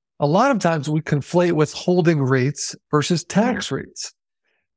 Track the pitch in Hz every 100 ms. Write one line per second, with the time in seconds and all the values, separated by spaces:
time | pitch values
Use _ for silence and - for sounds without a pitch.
0 | _ - 147 180 269 226 175 160 139 156
1 | - 147 - 170 175 151 151 - - 180
2 | 165 156 131 131 131 - - - _ 147
3 | 139 175 - 190 240 233 - 135 - -
4 | - - _ _ _ _ _